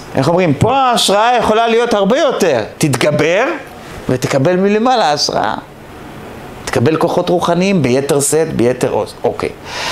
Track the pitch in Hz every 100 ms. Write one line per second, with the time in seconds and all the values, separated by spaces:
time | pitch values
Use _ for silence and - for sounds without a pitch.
0 | - - 135 175 175 135 220 269 254 220
1 | - 202 233 240 208 214 233 226 240 302
2 | 196 269 294 - 180 123 104 - 151 123
3 | 156 147 151 185 269 330 - - - -
4 | - 127 - 139 156 180 202 214 247 247
5 | 160 147 - - 107 - - - - -
6 | - - - - - - - - 127 160
7 | 165 175 170 175 175 170 196 185 127 131
8 | 139 143 135 156 160 131 120 127 127 107
9 | 98 - 120 - - - - - -